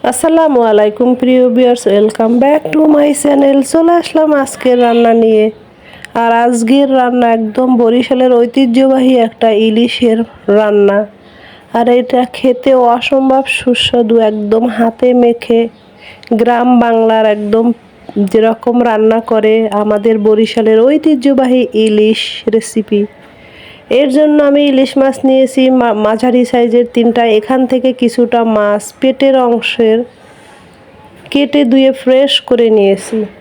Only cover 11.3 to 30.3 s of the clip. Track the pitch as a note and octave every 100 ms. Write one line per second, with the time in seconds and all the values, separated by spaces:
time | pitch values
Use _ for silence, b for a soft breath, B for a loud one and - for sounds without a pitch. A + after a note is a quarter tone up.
11.3 | B B B B A#3 A#3+ B3 B3 B3+ B3
12.3 | - C4 B3 C4+ C4 A#3+ A#3+ - C4+ C4+
13.3 | C4 C4 - - A#3 - A#3+ A3 A3+ A3
14.3 | G#3+ G#3 A3+ A#3+ G#3+ A#3 A3+ B3 B3 A#3+
15.3 | A#3 - A#3 A#3 - - B B B -
16.3 | A3+ A#3+ A#3+ B3 B3 A#3 A3+ A3+ A3 A3
17.3 | G#3 G#3 A3 A#3 A3+ - - - G#3 G3+
18.3 | A3+ A3 A3 - A#3+ A#3+ A3 A3 A3 A3
19.3 | A3 G#3+ A3 A3 G3+ G#3 G#3 A3 A3 G#3
20.3 | G#3+ A3 - A3 A3 B3 D4+ D#4 C#4+ C#4
21.3 | C4+ C4 B3+ B3 G#3+ A3 G#3+ G#3+ A3 -
22.3 | - - A3 - A3+ G#3 G#3 G#3 - B
23.3 | B B B B B - B3 C#4+ C4 D4+
24.3 | D4 C#4+ C#4+ D4 C4 C4+ C#4 C4+ C4 C4+
25.3 | C4 C4 C4 C4 B3+ A#3+ G#3+ G#3+ A3 B3+
26.3 | B3 B3 B3 A#3+ A#3 A#3+ B3 A#3 A#3 A#3
27.3 | G#3+ G#3+ C4 B3+ B3+ B3+ B3+ A#3+ A#3+ A#3
28.3 | A#3+ A3+ G#3+ G#3 G#3 - - C4 C4 C4+
29.3 | C4 B3 A#3 - - A3+ A3+ A#3+ - B